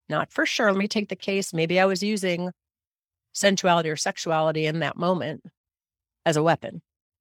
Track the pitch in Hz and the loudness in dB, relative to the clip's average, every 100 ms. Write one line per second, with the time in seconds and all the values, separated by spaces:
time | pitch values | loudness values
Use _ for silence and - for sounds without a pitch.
0 | _ 151 165 - 311 - 220 190 202 220 | _ -4 -4 -2 -2 2 2 2 0 -2
1 | 202 190 - 196 190 165 160 180 190 190 | -4 -6 -4 -4 -2 -2 0 2 2 2
2 | 202 214 185 175 180 - _ _ _ _ | -2 -2 -2 -2 -6 -10 _ _ _ _
3 | _ _ _ - 202 190 185 170 160 151 | _ _ _ 0 2 4 4 4 2 -2
4 | - - 185 160 156 156 156 160 143 - | -4 -4 -2 0 2 0 -2 -2 -4 -2
5 | 170 180 131 147 - _ _ _ _ _ | 0 0 -2 -8 -16 _ _ _ _ _
6 | _ _ - 151 160 170 - 165 - _ | _ _ 0 2 2 2 -2 -14 -18 _
7 | _ _ | _ _